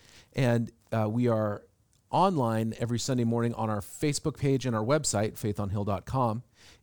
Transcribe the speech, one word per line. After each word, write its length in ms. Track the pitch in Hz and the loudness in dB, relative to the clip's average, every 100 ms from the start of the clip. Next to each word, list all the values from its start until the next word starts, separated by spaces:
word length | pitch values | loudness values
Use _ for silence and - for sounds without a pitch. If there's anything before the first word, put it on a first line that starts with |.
| - - - | -20 -20 -10
And, 360 | - 127 117 113 - _ | 0 2 2 0 -8 _
uh, 160 | 113 110 | -2 0
we 200 | 117 120 | 2 2
are 340 | 110 107 101 - _ _ _ _ | 2 0 -2 -10 _ _ _ _
online 640 | 139 185 165 117 110 113 - | 2 4 4 2 2 0 -2
every 200 | 117 117 | -2 -2
Sunday 260 | - 127 | 0 0
morning 300 | 117 117 117 | 2 2 0
on 160 | 120 110 | 0 -2
our 100 | 104 | -2
Facebook 560 | - - 151 143 160 - | -6 -4 -2 -2 -4 -2
page 300 | 143 135 127 | 0 0 0
and 100 | 113 | -2
our 80 | |
website, 540 | 110 151 - 104 107 - | 2 0 2 0 0 -2
faith 200 | 110 101 | -4 -2
on 120 | 98 | -2
hill 140 | 104 | -2
dot 200 | 101 95 | -2 -4
com. 380 | - 135 120 110 - _ - - | -4 -2 0 -2 -8 _ -20 -20